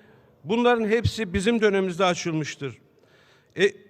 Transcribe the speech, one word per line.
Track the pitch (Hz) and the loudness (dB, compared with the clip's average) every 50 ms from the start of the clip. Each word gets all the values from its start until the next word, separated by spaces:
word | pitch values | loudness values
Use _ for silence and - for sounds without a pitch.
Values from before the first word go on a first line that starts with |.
| - - - _ _ _ _ _ - | -20 -20 -20 _ _ _ _ _ -6
Bunların | 143 220 233 240 240 240 233 226 202 | -4 -2 2 4 4 2 2 2 0
hepsi | 226 240 202 - - 220 220 180 170 | 0 2 0 0 -2 -2 -6 -4 -2
bizim | 202 180 226 240 226 | -2 0 2 2 4
dönemimizde | 214 208 196 196 190 185 175 160 190 | 2 2 2 2 0 0 0 0 0
açılmıştır. | 180 175 175 - 175 160 160 147 - - - 143 131 113 - _ _ _ _ _ _ _ _ _ _ _ _ _ _ - | 0 0 -2 -4 -4 -4 -4 -4 -6 -8 -10 -12 -12 -12 -14 _ _ _ _ _ _ _ _ _ _ _ _ _ _ -4
E, | - 190 202 - - - - | 0 0 0 -2 -4 -20 -20